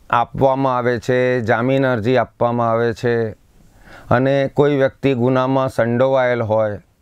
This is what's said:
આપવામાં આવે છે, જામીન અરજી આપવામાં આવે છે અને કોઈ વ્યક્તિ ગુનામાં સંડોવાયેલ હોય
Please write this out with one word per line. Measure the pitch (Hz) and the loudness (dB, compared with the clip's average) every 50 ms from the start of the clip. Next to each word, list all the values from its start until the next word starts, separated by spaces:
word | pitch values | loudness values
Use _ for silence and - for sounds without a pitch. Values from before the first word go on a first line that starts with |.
| _ - | _ -2
આપવામાં | - 120 117 - - - 127 135 131 135 135 135 127 123 | 0 0 0 -2 -2 0 0 0 2 2 0 -2 -2 0
આવે | 120 120 123 113 | -2 -2 -2 -2
છે, | - - 127 127 127 127 127 127 | -2 -2 0 0 2 0 0 -2
જામીન | 117 104 120 110 120 131 135 135 135 131 | 0 0 -2 0 0 0 0 0 0 0
અરજી | 127 113 101 120 127 123 | 0 -2 0 0 2 0
આપવામાં | 113 - _ - 123 120 117 120 117 117 | 0 -2 _ -2 -2 -2 0 0 0 0
આવે | 113 117 117 117 110 | 0 0 0 -2 -2
છે | - - 120 117 117 113 110 95 _ _ _ _ - - - _ - - - - - - - | -2 -2 -2 0 0 -2 -4 -6 _ _ _ _ -20 -20 -20 _ -20 -20 -20 -20 -14 -4 0
અને | - 120 131 135 139 139 135 135 - | 0 2 2 2 2 0 0 -2 0
કોઈ | - 147 143 147 135 | 0 2 2 2 2
વ્યક્તિ | 135 127 - _ - 139 135 | 0 0 -2 _ -2 -2 0
ગુનામાં | 120 117 127 131 127 127 131 135 135 131 131 | 2 0 0 2 0 0 0 0 0 -2 -2
સંડોવાયેલ | - - 113 117 117 120 131 135 135 131 127 123 123 117 | -2 -2 -2 0 0 0 0 2 2 2 0 0 0 -2
હોય | 117 107 107 110 110 107 104 92 - _ _ _ | -2 -2 0 0 0 -2 -4 -6 -12 _ _ _